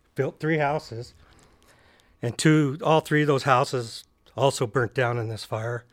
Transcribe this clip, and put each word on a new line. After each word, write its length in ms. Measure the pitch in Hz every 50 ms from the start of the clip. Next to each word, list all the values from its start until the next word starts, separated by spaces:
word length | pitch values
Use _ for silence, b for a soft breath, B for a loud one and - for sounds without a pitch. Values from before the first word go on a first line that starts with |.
| _ _ _
built 260 | - 135 120 - -
three 200 | 151 156 160 151
houses, 560 | 147 139 151 151 - - 113 110 - - b b b b b b b b b b b b b b b b b b b b b b
and 160 | - 120 113 -
two, 400 | - 156 156 156 151 135 135 165 -
all 160 | 147 160 156
three 220 | - - 156 151
of 60 | 151 147
those 160 | 143 131 -
houses 600 | 139 131 123 139 - - 127 117 113 - - - _ _ _ _ _ _ 110
also 300 | 131 139 - - 131 110
burnt 260 | - 139 120 101 -
down 240 | - 127 117 120 120
in 100 | 110 110
this 160 | 110 104 -
fire, 420 | - 117 110 110 117 120 120 - b